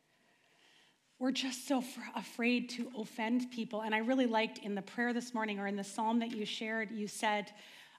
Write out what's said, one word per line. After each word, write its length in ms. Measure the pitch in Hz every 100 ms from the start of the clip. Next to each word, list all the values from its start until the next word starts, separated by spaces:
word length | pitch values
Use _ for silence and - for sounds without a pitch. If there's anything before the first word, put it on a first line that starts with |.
| _ _ _ _ _ _ _ _ _ _ _ _
We're 140 | 254
just 340 | 262 262 - -
so 140 | 262
fr-, 200 | - - -
afraid 540 | 240 - - 233 240 247
to 200 | - 240 233
offend 520 | 220 - 220 247 247
people. 300 | 240 220 208
And 140 | 220
I 40 | 214
really 280 | 226 262 247
liked 320 | 220 220 226
in 160 | 208
the 80 | 202
prayer 320 | - - 240
this 180 | 233 240
morning 260 | 220 214 202
or 80 | 202
in 80 |
the 100 | 202
psalm 340 | 196 - 220 233
that 120 | 233
you 140 | 220
shared, 460 | 208 - 220 226 220
you 180 | 226 208
said, 420 | - 220 208 202 - - - -